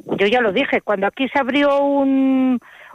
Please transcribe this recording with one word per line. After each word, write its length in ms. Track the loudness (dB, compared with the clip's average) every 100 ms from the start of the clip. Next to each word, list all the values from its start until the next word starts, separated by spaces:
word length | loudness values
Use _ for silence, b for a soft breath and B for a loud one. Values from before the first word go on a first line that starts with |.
| -8 -2
Yo 100 | 0
ya 140 | 2
lo 100 | 0
dije, 280 | 0 -2 -2
cuando 260 | -2 -2 -2
aquí 200 | -4 -4
se 100 | -2
abrió 400 | -2 0 2 2
un, 800 | 2 2 2 2 2 2 2 0 B B B